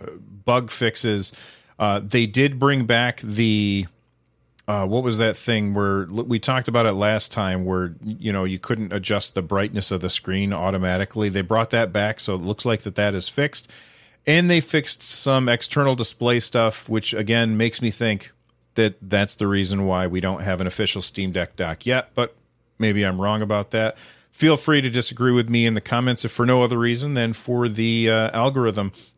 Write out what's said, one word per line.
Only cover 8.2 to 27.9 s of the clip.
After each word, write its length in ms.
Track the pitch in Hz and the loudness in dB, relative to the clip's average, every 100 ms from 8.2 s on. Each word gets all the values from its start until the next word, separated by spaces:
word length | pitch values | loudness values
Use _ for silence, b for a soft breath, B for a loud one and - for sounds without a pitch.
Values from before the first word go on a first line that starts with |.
| 110 | -4
know, 140 | 98 92 | -2 -2
you 140 | 92 | -4
couldn't 340 | - 117 104 | -4 -4 -4
adjust 420 | 101 92 104 - - | -6 -2 -2 -2 -6
the 60 | |
brightness 500 | 85 98 104 101 - | -2 -2 -2 -2 -2
of 80 | 95 | -2
the 100 | 87 | -2
screen 440 | - - 95 101 | -4 -4 -2 -2
automatically? 720 | 95 90 98 92 92 95 110 104 | -2 -2 0 0 0 -2 -2 -2
They 140 | 95 | -2
brought 300 | 90 110 113 | 0 0 2
that 200 | 117 113 | 0 0
back, 300 | 101 104 107 | 0 -2 -2
so 120 | - | -4
it 80 | 95 | -4
looks 220 | 87 104 123 | -4 -4 -2
like 180 | 110 | -2
that 120 | - 92 | -4 -2
that 180 | 104 | 0
is 140 | 98 - | 0 -4
fixed. 420 | - 143 - - B B B B B - | -2 -2 -2 -10 B B B B B 2
And 240 | 160 175 | 4 4
they 120 | 170 | 2
fixed 420 | - 160 143 - | 2 -2 -2 -6
some 460 | - - 139 131 127 | -4 -2 2 2 2
external 460 | 120 - - 139 123 | 0 0 0 2 2
display 440 | 113 - 120 120 | -2 0 2 2
stuff, 480 | - 123 113 - - | 2 2 2 0 -4
which, 260 | 110 - | -4 -2
again, 440 | 110 107 117 113 110 | -4 0 2 2 2
makes 240 | 117 - | 0 0
me 100 | 117 | -4
think 400 | - 117 101 - _ _ _ _ - | 0 -2 -2 -6 _ _ _ _ 2
that 200 | 110 92 | 2 0
that's 320 | 98 101 101 | -2 0 0
the 140 | - 101 | 0 0
reason 400 | 101 92 98 95 | 2 0 0 0
why 180 | 92 90 | 0 0
we 140 | 90 | 0
don't 240 | 92 92 | -2 -2
have 180 | 95 92 | -4 -2
an 60 | 92 | -4
official 340 | - 107 101 | -2 -2 -2
Steam 300 | 90 - 95 | -4 -4 -4
Deck 240 | 90 85 - | -4 -4 -4
dock 320 | 87 82 117 | -6 -4 -2
yet, 240 | 127 - | -2 -2
but 220 | - 123 _ _ _ _ - | -4 -4 _ _ _ _ -2
maybe 260 | 110 101 | 0 2
I'm 160 | 98 92 | 0 0
wrong 220 | 101 107 | 0 0
about 300 | 104 104 101 | 0 -2 -2
that. 260 | 113 110 - B B B | 0 -2 -4 B B B
Feel 260 | - 156 147 | 0 2 4
free 260 | - 147 | 2 2
to 80 | 131 | 2
disagree 400 | 120 120 120 123 | 0 -2 0 2
with 180 | 123 113 | 2 2
me 160 | 117 117 | 2 2
in 80 | |
the 80 | 107 | 0
comments 420 | - 120 127 120 | 0 0 0 -2
if 80 | 113 | -4
for 140 | - 120 | 0 2
no 160 | 127 | 4
other 160 | 123 120 | 4 2
reason 380 | 117 120 143 135 | 0 0 -2 -2
than 180 | 117 | -2
for 340 | 110 - 120 120 | -4 -4 -2 0
the, 400 | 107 113 | 0 0